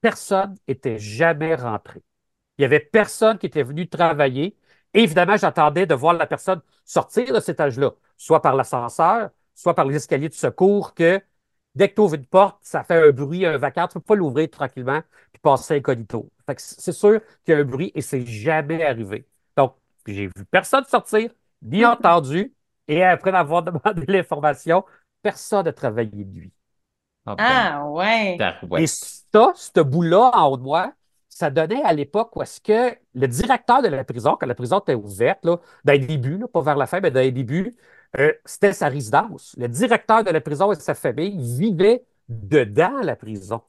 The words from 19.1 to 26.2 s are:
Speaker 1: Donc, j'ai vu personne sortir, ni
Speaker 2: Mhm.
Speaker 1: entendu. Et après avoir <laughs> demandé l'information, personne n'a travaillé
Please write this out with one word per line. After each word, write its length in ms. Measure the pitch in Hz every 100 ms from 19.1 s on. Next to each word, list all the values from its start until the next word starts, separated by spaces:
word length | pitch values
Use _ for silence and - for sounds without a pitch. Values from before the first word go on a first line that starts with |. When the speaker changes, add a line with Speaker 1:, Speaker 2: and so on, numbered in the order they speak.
| 107 _ _ _ -
Speaker 1:
Donc, 180 | 131 _ _ _ -
j'ai 200 | 101 98
vu 160 | 90 98
personne 340 | 185 190 269
sortir, 460 | 262 233 - 214 226 _ _ _
ni 220 | 110 175
Speaker 2:
Mhm. 20 | 240
Speaker 1:
entendu. 680 | 233 185 170 135 156 233 _ _ _ -
Et 160 | 151
après 280 | 185 170 190
avoir 280 | 185 147 170
<laughs> 20 |
demandé 400 | 170 170 214 185 139
l'information, 760 | 196 165 147 147 143 - 175 196 _ _ _
personne 420 | 214 - - 202 170
n'a 60 |
travaillé 520 | - 135 110 110 101